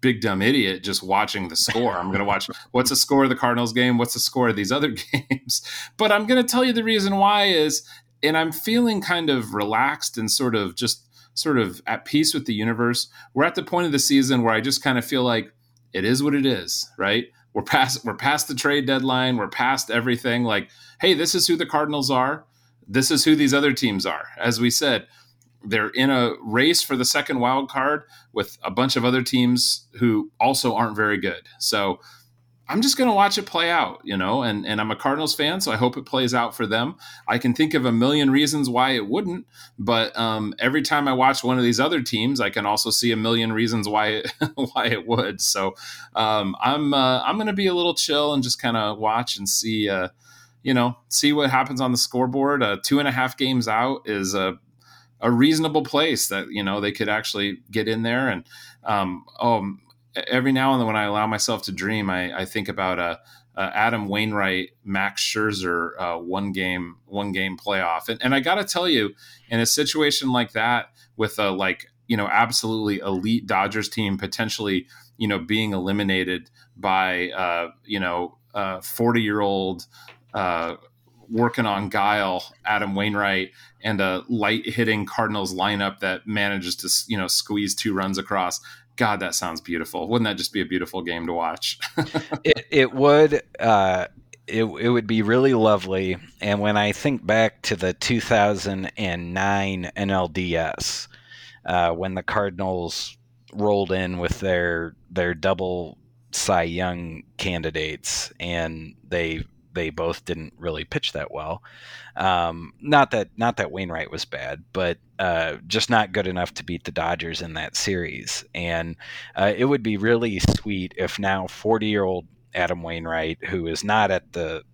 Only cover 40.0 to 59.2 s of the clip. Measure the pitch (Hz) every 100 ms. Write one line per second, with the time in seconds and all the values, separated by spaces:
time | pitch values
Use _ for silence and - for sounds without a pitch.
40 | 113 - 113 110 104 - 123 147 - 147
41 | 143 127 131 135 120 127 120 117 143 165
42 | 123 110 117 139 101 101 101 107 117 107
43 | 120 113 110 117 113 110 117 113 104 107
44 | 107 110 113 - 151 - 127 - 113 110
45 | 87 117 101 101 - 101 95 - - -
46 | - - 110 107 98 95 120 147 147 139
47 | 131 127 - 196 214 202 196 180 175 165
48 | - 147 147 143 123 - 123 117 104 107
49 | 110 113 123 98 98 - 113 110 104 95
50 | 92 _ _ - - _ - 127 120 120
51 | _ - 147 147 139 131 135 131 131 120
52 | - 127 127 135 135 143 110 101 - 139
53 | 143 123 127 - 135 127 113 110 123 135
54 | - 104 95 101 95 87 _ _ _ -
55 | _ _ 113 120 143 156 160 156 135 143
56 | 160 120 - 98 76 104 98 101 104 104
57 | 107 107 107 104 101 92 _ 110 107 110
58 | 117 123 131 92 - - - - - 104
59 | 95 90